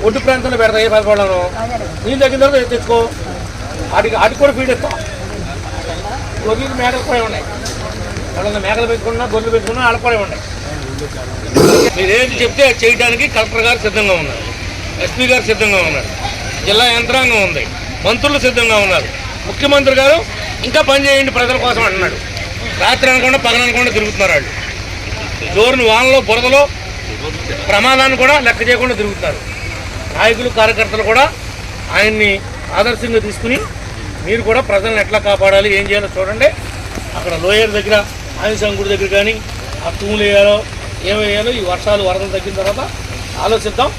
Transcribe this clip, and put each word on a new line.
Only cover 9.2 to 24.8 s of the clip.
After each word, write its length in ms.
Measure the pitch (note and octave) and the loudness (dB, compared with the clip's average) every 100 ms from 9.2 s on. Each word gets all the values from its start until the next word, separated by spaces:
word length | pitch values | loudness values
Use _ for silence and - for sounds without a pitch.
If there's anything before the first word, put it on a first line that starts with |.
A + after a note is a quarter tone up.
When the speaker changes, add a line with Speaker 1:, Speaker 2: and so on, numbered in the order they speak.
| A#3+ | 0
Speaker 1:
గొర్రెలు 200 | G#3+ A3+ | 0 2
పెంచుకున్నా, 280 | A3+ A3 A#3 B3 | 0 0 2 2
వాళ్ళకి 180 | A#3 A#3+ | 2 0
కూడా 100 | A3+ F#3+ | 0 -2
ఉన్నాయి. 160 | - - - - D3 - - - - - - - C#3 F3+ - - - | -6 -10 -10 -8 -8 -8 -8 -8 -8 -10 -8 0 4 6 6 4 2
మీరు 140 | F#3+ A3 | 2 2
ఏది 160 | B3+ B3 | 2 0
చెప్తే 200 | A#3+ - C#4 | -2 4 4
అది 100 | A#3 | 4
చేయడానికి 420 | A3+ A#3 A#3+ A#3 C#4+ | 2 4 2 0 -2
కలెక్టర్ 300 | A#3 A3 A#3 A3+ | 0 -2 0 0
గారు 120 | B3 | 0
సిద్ధంగా 300 | G#3+ G3+ G#3 F3+ | 0 0 2 0
ఉన్నారు, 220 | D3 A#2 - - - - - - | 0 -6 -8 -8 -10 -8 -8 -6
ఎస్పీ 200 | F3+ - B3+ | -6 -2 2
గారు 140 | B3+ A3 | 2 2
సిద్ధంగా 300 | G#3 G#3+ G3 E3 | 0 2 2 0
ఉన్నారు, 200 | C#3+ A#2+ - - - - - F#3+ | -2 -4 -6 -6 -6 -8 -4 2
జిల్లా 180 | G#3 B3 A#3 | 4 4 2
యంత్రాంగం 440 | A#3 B3+ B3+ A3+ F#3+ | 2 2 2 2 2
ఉంది, 180 | D3+ A2 - - - | -2 -6 -8 -10 -4
మంత్రులు 340 | F#3 A#3 C#4 C#4+ | -2 0 2 2
సిద్ధంగా 320 | B3+ A#3 A#3 G#3+ | 2 2 2 2
ఉన్నారు. 240 | G3 E3+ - - - - - | 4 0 -2 -8 -10 -8 -8
ముఖ్యమంత్రి 460 | G3 C#4+ C#4+ C4+ C4 | -2 4 6 6 4
గారు 160 | C4+ E4 - - - - B3+ | 6 4 2 -8 -8 -6 0
ఇంకా 140 | D4+ D4 | 2 4
పని 120 | C4+ C#4 | 4 4
చేయండి 260 | C#4 C4+ A#3+ | 4 2 0
ప్రజల 180 | A#3+ B3+ | 0 0
కోసం 180 | A#3+ A#3 A3+ | 0 0 0
అంటున్నాడు. 280 | F#3 F3 - - - - - - - | 0 -2 -4 -8 -8 -8 -8 -8 0
రాత్రి 240 | F#3+ B3+ C4 | 0 2 4
అనకుండా 280 | B3+ B3+ C4 A#3+ | 4 4 2 2
పగలు 160 | A#3 B3 | 2 2
అనకుండా 240 | A#3 A#3+ G#3+ | 2 0 0
తిరుగుతున్నారు 360 | G#3+ G3+ F#3+ | -2 0 2
వాళ్ళు. 180 | D#3 - - - - | 2 0 -8 -8 -8